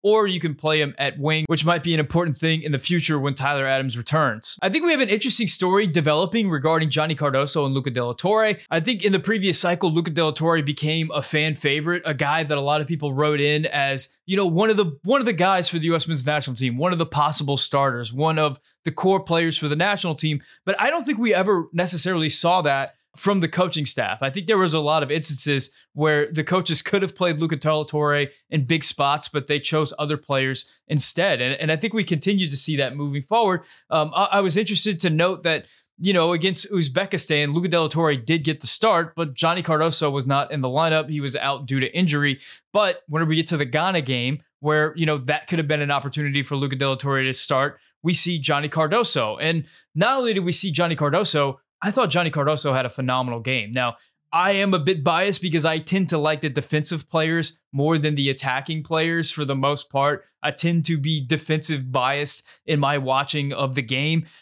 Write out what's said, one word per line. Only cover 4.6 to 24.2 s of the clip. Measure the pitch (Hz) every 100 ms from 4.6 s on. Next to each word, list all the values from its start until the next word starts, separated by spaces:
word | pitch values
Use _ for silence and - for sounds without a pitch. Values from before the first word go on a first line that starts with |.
I | 190
think | 302
we | 339
have | 302
an | 233
interesting | 214 247 196 220
story | - 185 196 208
developing | 156 151 151 190 226 202
regarding | 156 147 160 160
Johnny | 143 156
Cardoso | 160 151 135 143 160
and | 139
Luca | 135 135
De | 120
La | 120
Torre. | 120 180 214 214 208 -
I | 165
think | 165 233
in | 196
the | 190
previous | - 220 180 165
cycle, | 175 175 185
Luca | 160 170
De | 156
La | 160
Torre | 147 165 165
became | 147 147 151 165 156
a | 147
fan | - 151 156
favorite, | 156 143 143 156 175
a | 160
guy | 139 147 156
that | 151 147
a |
lot | 139 151
of | 147
people | 165 147
wrote | 135 151 147
in | 147 151 156
as, | 147 139 135 - _ -
you | 190
know, | 190
one | 165 220
of | 208
the, | 190 135
one | 175 269
of | 240
the |
guys | 175 180 190 170
for | 170
the | 160
U | 165
S | 151
men's | 156 127
national | 151 139 120
team, | 131 120
one | 175
of | 175
the | 165
possible | 151 147 151 147 139
starters, | - 143 139 120 117
one | 123 160 156
of | 151 135 _ _
the | -
core | - 190 190
players | 190 170 165 156
for | 151
the | 151
national | 185 202 180
team. | 151 160 147 - -
But | - 196
I | 233
don't | 330
think | 254 220
we | 233
ever | 185 190 190 165
necessarily | 170 180 175 180 180 156
saw | - 170 180
that | 147 135 135 _ _ -
from | 202 196
the | 165
coaching | 175 185 160
staff. | 147 - 104 107